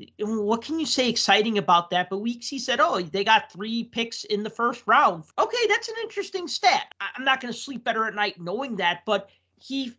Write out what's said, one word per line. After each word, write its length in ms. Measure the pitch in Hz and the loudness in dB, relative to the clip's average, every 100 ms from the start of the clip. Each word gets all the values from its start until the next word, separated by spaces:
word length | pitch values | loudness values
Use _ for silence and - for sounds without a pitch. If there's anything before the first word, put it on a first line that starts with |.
| - - | -18 -8
what 440 | 208 220 208 233 | -4 -2 0 0
can 160 | 226 320 | 0 -4
you 60 | 311 | -2
say 220 | - 247 | 0 0
exciting 480 | 233 - 202 220 208 | 0 4 4 4 0
about 320 | 170 175 170 | 4 2 4
that? 180 | 180 180 | -2 -2
But 100 | 196 | -4
Weeks, 300 | 233 240 - | -6 -6 -8
he 100 | 269 | -8
said, 220 | - 240 | -4 2
"Oh, 220 | 247 220 | 2 2
they 220 | 175 190 | -2 -2
got 280 | 202 220 - | 4 4 4
three 320 | 170 214 233 | -10 -6 -4
picks 400 | 233 233 233 - | -4 -4 -6 -6
in 180 | - 202 | -4 -4
the 60 | 214 | -4
first 340 | 220 240 240 - | -2 -2 -2 4
round." 380 | 247 254 170 - - | 6 6 2 -6 -2
Okay, 280 | 427 494 453 | 0 2 2
that's 220 | 453 453 | 2 0
an 80 | 453 | -8
interesting 460 | 453 403 - 370 339 | -6 -6 -6 -6 -6
stat. 460 | - 381 208 - - | 2 2 2 -2 -10
I, 100 | 196 247 | -10 -4
I'm 80 | |
not 160 | 269 262 | 0 0
gonna 100 | 247 | -2
sleep 320 | 233 - 240 | -8 -10 -8
better 220 | - 226 220 | -2 0 -2
at 80 | |
night 260 | 202 208 175 | 0 -2 -2
knowing 360 | 170 208 269 196 | -6 -6 -4 0
that, 260 | 175 175 | 0 0
but 240 | - 202 - _ _ _ | 0 0 -2 _ _ _
he 320 | - 269 254 | -8 -6 -6